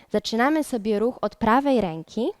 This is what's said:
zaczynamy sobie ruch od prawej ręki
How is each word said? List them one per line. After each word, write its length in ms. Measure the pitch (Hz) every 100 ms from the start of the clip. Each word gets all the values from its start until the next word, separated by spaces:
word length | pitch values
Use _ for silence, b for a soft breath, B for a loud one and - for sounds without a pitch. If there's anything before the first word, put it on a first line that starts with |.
| b
zaczynamy 520 | 214 - 226 262 311
sobie 340 | 285 240 202 202
ruch 200 | 233 -
od 160 | 208 -
prawej 440 | 214 247 277 247
ręki 500 | 190 160 - - 285 -